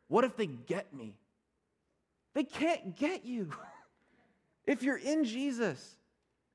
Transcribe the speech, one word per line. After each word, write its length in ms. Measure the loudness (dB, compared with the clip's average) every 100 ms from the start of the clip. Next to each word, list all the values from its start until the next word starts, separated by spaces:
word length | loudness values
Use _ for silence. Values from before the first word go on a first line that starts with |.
| _
What 160 | 4
if 140 | 4 2
they 100 | -4
get 480 | -4 -4 -4 -4
me? 220 | -12 -12 -14 _ _ _ _ _ _ _ _ _ _ _
They 100 | -4
can't 520 | -2 0 2 2 -2 -2
get 280 | -2 -2
you. 260 | -4 -4 -4 -8
<laughs> 40 | -14 -20 -20 _ _ _ _ _ _ _
If 180 | 0 2
you're 160 | 2 2
in 260 | 2 2
Jesus, 720 | 2 0 -2 0 0 -2 -10 -20 _ _ _ _ _